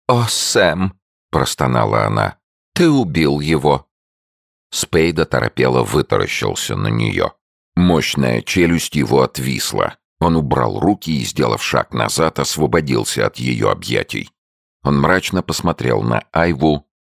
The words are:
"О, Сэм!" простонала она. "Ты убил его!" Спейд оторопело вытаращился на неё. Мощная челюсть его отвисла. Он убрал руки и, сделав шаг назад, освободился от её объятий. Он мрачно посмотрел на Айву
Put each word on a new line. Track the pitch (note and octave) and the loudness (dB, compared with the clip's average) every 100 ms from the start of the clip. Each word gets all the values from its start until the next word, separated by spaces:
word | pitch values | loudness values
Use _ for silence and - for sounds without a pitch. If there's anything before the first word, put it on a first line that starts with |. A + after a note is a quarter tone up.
| - | 0
"О, | A#2+ A#2 | 0 0
Сэм!" | - - - F2+ E2 F#2+ - _ _ _ | -2 0 4 4 2 -2 -4 _ _ _
простонала | D2 C2 - C2 A#1+ G#1+ A1 G#1 | -2 -2 0 0 2 2 0 0
она. | G#1+ G1+ - _ _ _ | 0 -2 -4 _ _ _
"Ты | - E3+ | 0 4
убил | C#3 F#2 D#2 D2 D2 | 4 2 2 2 2
его!" | D2 D2+ D2 C2+ - _ _ _ _ _ _ _ _ | 0 2 2 0 -4 _ _ _ _ _ _ _ _
Спейд | - - E2+ E2 D#2+ | -8 -2 2 2 2
оторопело | D#2 B1 A1 - B1+ B1+ | 0 0 -2 0 0 2
вытаращился | G#1 D2 - G1+ G1+ - G1+ G1+ - G1+ | 0 -2 0 -2 -2 -4 -4 -6 -6 -4
на | G#1+ | -2
неё. | A1+ A1 G1+ G1+ - _ _ _ - | -2 -2 -2 -4 -6 _ _ _ 0
Мощная | F2+ D#2+ - C#2+ B1+ A#1 | 4 2 0 -2 0 -2
челюсть | - F2+ E2+ E2+ - D2+ | -2 0 2 2 -2 -2
его | C2 C#2 | 2 2
отвисла. | B1+ - C2 B1+ - G1+ G1+ - _ _ | 2 -2 -6 -4 -4 -4 -6 -8 _ _
Он | E2+ E2 | 0 0
убрал | C#2 C2+ A1+ G1+ | 0 0 0 0
руки | E2 G#2 E2 | 0 0 -2
и, | D2+ | -4
сделав | A1+ - A#1+ G#1 | -4 -2 0 -2
шаг | - B1 - | -2 -2 -2
назад, | A#1+ G#1+ - D#2+ - | -4 -2 0 0 0
освободился | C2+ D2+ D2+ E2+ C#2+ A#1+ G#1 A#1+ G#1 | -4 -2 0 0 0 -2 -2 -2 -2
от | - | -2
её | B1 A1+ G#1 | -4 0 0
объятий. | G1+ G#1+ A1 - - - _ _ _ _ _ | -2 -4 -4 -4 -8 -12 _ _ _ _ _
Он | C#2 C#2+ | 0 2
мрачно | D2 F#2 - F#2 | 2 2 0 -4
посмотрел | - - F2 - B1 G#1+ | -4 -4 -4 -2 -2 0
на | A1 A#1 - | 0 -4 -2
Айву | D#2+ F2 C#2 D#2 C#2+ - _ | 0 0 2 2 0 -4 _